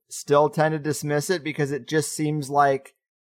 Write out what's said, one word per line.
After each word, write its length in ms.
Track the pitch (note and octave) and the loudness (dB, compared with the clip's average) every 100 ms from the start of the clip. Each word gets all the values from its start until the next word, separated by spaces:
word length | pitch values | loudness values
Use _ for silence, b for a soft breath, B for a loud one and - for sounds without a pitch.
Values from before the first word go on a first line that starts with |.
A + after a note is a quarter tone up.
| _ | _
still 400 | - - D3 D3+ | -10 2 4 4
tend 240 | D#3 D#3 | 2 0
to 60 | D#3 | 0
dismiss 520 | D3 C#3+ D3 D3 C#3+ | -4 -4 -2 -2 -2
it 140 | F3+ | -4
because 260 | D3 D3 C#3 | -4 -4 -4
it 160 | C#3 A#2+ | -4 -2
just 260 | D#3 C#3+ | -2 -2
seems 380 | - D3+ D3+ C3+ | -2 -4 -4 -2
like 440 | C#3+ C#3+ C3+ - _ _ _ _ | 2 4 2 -4 _ _ _ _